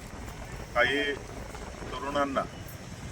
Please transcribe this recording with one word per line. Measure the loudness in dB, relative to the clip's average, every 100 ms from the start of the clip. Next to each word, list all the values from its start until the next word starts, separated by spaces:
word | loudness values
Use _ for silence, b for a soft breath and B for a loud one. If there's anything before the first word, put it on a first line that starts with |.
| -10 -8 -8 -8 -8 -6 0
काही | 6 8 6 4 0 -4 -8 -8 -8 -8 -8 -6
तरुणांना | -4 0 2 4 4 0 -2 -10 -10 -10 -8 -8